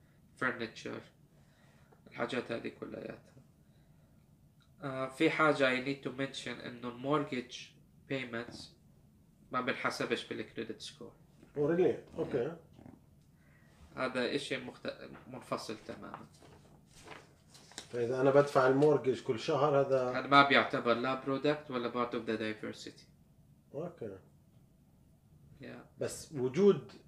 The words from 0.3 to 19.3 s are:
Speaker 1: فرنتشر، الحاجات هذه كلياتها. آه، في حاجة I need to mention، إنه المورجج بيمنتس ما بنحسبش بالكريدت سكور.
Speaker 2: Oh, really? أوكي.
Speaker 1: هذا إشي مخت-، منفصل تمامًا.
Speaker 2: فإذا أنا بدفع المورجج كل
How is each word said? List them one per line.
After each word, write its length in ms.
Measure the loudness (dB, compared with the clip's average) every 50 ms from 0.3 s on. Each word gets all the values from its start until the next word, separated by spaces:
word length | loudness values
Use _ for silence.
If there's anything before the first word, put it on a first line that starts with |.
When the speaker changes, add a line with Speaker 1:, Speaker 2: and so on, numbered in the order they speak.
| _
Speaker 1:
فرنتشر، 640 | -4 -4 -4 -2 -4 -6 -8 -8 -10 -10 -10 -10 -10 -12 -16 _ _ -20 _ _ -20 -20 _ _ _ -20 -20 _ _ -20 _ -20 _ _
الحاجات 440 | -14 -6 -6 -4 -2 -2 -4 -4 -4
هذه 200 | -6 -6 -6 -10 -10 -10
كلياتها. 560 | -12 -12 -10 -10 -12 -12 -14 -14 -20 -20 -20 -20 -20 -20 _ _ _ -20 _ -20 -20 -20 -20 -20 -20 _ -20 -20 _ _ -20 _ -20 -20 _ _ _ _ _ -12
آه، 280 | -10 -8 -6 -6 -6 -6
في 200 | -2 2 2 2
حاجة 460 | 4 4 4 4 6 4 4 2 2
I 100 | 0 -2
need 220 | -4 -6 -6 -8
to 40 | -8
mention، 360 | -6 -6 -6 -6 -6 -10 -10
إنه 420 | -10 -10 -10 -10 -12 -12 -10 -10 -10
المورجج 680 | -10 -6 -2 0 0 0 0 -2 -4 -6 -6 -8 -12 -16 -16 -18 -20 -20 _ _ _ -20 -10 -8
بيمنتس 640 | -6 -6 -6 -6 -8 -8 -8 -8 -12 -16 -18 -18 -20 _ _ -20 _ -20 -20 _ _ _ _ _ _ _ -14 -6
ما 100 | -6 -2
بنحسبش 640 | -2 -2 -2 -2 -2 -4 -2 -2 -2 -2 -2 -4 -4
بالكريدت 560 | -6 -8 -8 -8 -10 -10 -10 -8 -8 -10 -12
سكور. 300 | -14 -16 -16 -16 -18 -18 -18 -20 -20 _ _ -20 -20 -10 -4
Speaker 2:
Oh, 40 | -2
really? 580 | 0 2 4 4 4 4 2 0 -6 -10 -8
أوكي. 380 | -6 -4 -2 -2 -2 -2 -2 -6 -10 -14 -20 -20 -20 -20 -20 -20 -20 -20 _ -20 -20 _ -20 _ _ _ -20 -20 _ -20 -20 -20 -20 -20 -14 -6
Speaker 1:
هذا 400 | -4 -4 -2 0 0 0 0 0
إشي 220 | -2 -2 -4 -6
مخت-، 360 | -6 -6 -10 -12 -10 -10 -10 -8 -10 -14 -16 -16 -18 -16
منفصل 500 | -16 -14 -14 -8 -6 -6 -6 -6 -8 -10 -10 -12
تمامًا. 380 | -14 -14 -14 -14 -14 -14 -16 -16 -20 -20 -20 -20 -20 -20 -20 -20 -20 -20 -20 -20 _ -20 -20 -20 -18 -18 -18 -20 -20 -20 _ _ -20 -20 -20 -20 -18 -16 -16 -14 -8
Speaker 2:
فإذا 300 | -4 -2 0 0 2 4
أنا 100 | 4 8
بدفع 360 | 8 8 6 6 4 6 6
المورجج 560 | 6 6 6 6 6 6 4 4 0 0 0 -2
كل 160 | -4